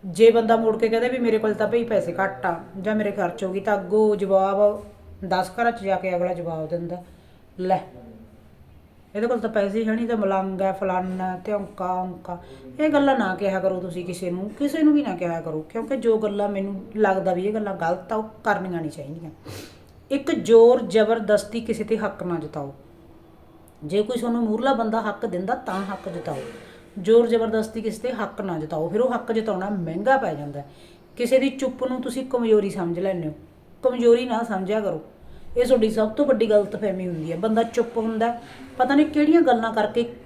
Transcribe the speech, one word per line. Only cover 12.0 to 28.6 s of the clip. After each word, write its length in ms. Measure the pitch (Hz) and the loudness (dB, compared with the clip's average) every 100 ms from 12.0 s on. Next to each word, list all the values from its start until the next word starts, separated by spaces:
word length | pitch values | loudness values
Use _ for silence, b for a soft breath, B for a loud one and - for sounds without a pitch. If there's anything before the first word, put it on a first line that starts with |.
| 185 175 - 175 B B B - | -4 -8 -12 -12 B B B -2
ਇਹ 100 | 311 | 2
ਗੱਲਾਂ 300 | 285 277 262 | 4 4 2
ਨਾ 160 | 196 185 | 0 0
ਕਿਹਾ 240 | 202 190 | -2 0
ਕਰੋ 200 | 190 185 | 0 -2
ਤੁਸੀਂ 260 | 180 170 175 | -6 -8 -8
ਕਿਸੇ 260 | 175 180 | -6 -6
ਨੂੰ, 180 | 180 202 | -6 -8
ਕਿਸੇ 340 | 214 285 311 | -4 -4 0
ਨੂੰ 100 | 302 | 2
ਵੀ 100 | 294 | 2
ਨਾ 120 | 262 180 | 0 -4
ਕਿਹਾ 260 | 175 165 | -4 -4
ਕਰੋ, 200 | 165 156 | -6 -8
ਕਿਉਂਕਿ 340 | 156 233 226 269 | -8 -10 -6 -2
ਜੋ 220 | 233 220 | 2 2
ਗੱਲਾਂ 320 | 214 202 202 | 0 -2 -4
ਮੈਨੂੰ 360 | 202 196 196 - 214 | -2 -6 -8 -10 0
ਲੱਗਦਾ 380 | 208 190 185 | 2 2 0
ਵੀ 120 | 180 190 | 0 -2
ਇਹ 60 | |
ਗੱਲਾਂ 220 | 220 208 190 | -2 -4 -4
ਗਲਤ 380 | 165 180 - | -2 -2 -4
ਆ, 20 | 220 | -6
ਉਹ 80 | 220 - | -6 -6
ਕਰਨੀਆਂ 380 | - 190 185 175 | -4 -2 -2 -6
ਨਹੀਂ 100 | 156 | -6
ਚਾਹੀਦੀਆਂ। 400 | - 135 165 160 - B B B B B - - | -8 -12 -12 -14 -16 B B B B B -20 -6
ਇੱਕ 200 | 277 277 | -4 -2
ਜ਼ੋਰ 500 | 311 180 226 226 254 | -2 6 10 10 8
ਜ਼ਬਰਦਸਤੀ 800 | 208 202 208 226 202 208 - 233 | 4 2 4 2 2 2 2 -8
ਕਿਸੇ 220 | 226 220 | -4 -4
'ਤੇ 140 | 214 220 | -2 -2
ਹੱਕ 260 | 196 - | -2 -6
ਨਾ 120 | 180 170 | -6 -4
ਜਤਾਓ। 380 | 147 - 139 139 - - - - - - - - - - | -6 -10 -10 -12 -20 -20 -20 -20 -20 -20 -20 -20 -20 -16
ਜੇ 200 | 151 190 | -4 -2
ਕੋਈ 160 | 214 247 | 0 -2
ਤੁਹਾਨੂੰ 240 | 233 233 | -2 0
ਮੂਹਰਲਾ 300 | 226 214 262 | 0 0 2
ਬੰਦਾ 280 | 262 226 220 | 2 0 0
ਹੱਕ 240 | 220 202 226 | -2 -4 -4
ਦਿੰਦਾ 300 | 180 190 262 | -4 -4 -4
ਤਾਂ 260 | - 185 | -4 -6
ਹੱਕ 280 | 196 196 - | -6 -8 -8
ਜਤਾਓ, 280 | 170 160 139 113 - B B B - | -8 -8 -8 -10 -14 B B B -8
ਜ਼ੋਰ 280 | 180 226 233 | 6 6 6
ਜ਼ਬਰਦਸਤੀ 540 | 226 226 220 220 226 | 2 2 0 -2 -4
ਕਿਸੇ 180 | 220 - | -6 -6
'ਤੇ 80 | 247 | -6
ਹੱਕ 300 | 226 202 - | -6 -6 -6
ਨਾ 180 | 196 | -6
ਜਤਾਓ। 300 | 165 | -6